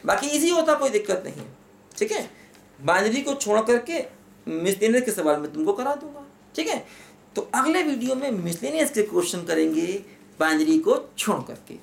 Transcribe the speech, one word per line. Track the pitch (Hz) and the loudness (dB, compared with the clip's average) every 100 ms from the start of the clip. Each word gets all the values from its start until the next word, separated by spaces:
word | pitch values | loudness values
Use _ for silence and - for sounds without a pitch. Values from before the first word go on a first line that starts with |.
बाकी | 156 196 285 | 0 0 2
ईजी | 294 330 | 2 4
होता, | 339 320 | 4 4
कोई | 285 269 | 2 2
दिक्कत | 208 202 185 - | 0 0 -4 -4
नहीं | 147 | -14
है, | - - - - - | -16 -20 -20 -20 -20
ठीक | - 427 | -4 -2
है। | 415 - - - - - - | -2 -6 -16 -20 -20 -20 -6
बाइनरी | 139 180 214 254 | 2 2 2 0
को | 277 277 | -2 -4
छोड़ | 208 214 | 2 2
करके | 220 240 240 330 - - - - - | 4 2 2 -6 -6 -12 -20 -16 -8
miscellaneous | 160 175 196 220 240 247 | -2 -2 2 4 4 2
के | |
सवाल | 196 156 147 | -2 0 0
में | 147 | -2
तुमको | 151 160 | -2 -2
करा | 202 262 285 | 0 -2 -4
दूंगा, | 294 285 - - - - | -8 -16 -20 -20 -12 -6
ठीक | 330 | -4
है। | 302 - - - - - - | -4 -6 -20 -20 -20 -10 -8
तो | - 262 | -2 0
अगले | 269 359 | 2 2
video | 311 262 247 262 | 0 -2 -2 -2
में | 277 | -2
miscellaneous | 208 170 170 254 311 294 | -4 -4 -6 -4 0 0
के | 220 | 0
question | 202 175 175 180 170 | 0 0 0 -4 -2
करेंगे | 160 160 156 170 196 - - - - | 0 2 0 -2 -6 -10 -20 -20 -2
बाइनरी | 156 156 156 160 | 2 2 4 4
को | 190 269 - - | 4 0 -2 -6
छोड़ | - 180 | -2 -2
करके। | 135 - - - | -6 -16 -18 -20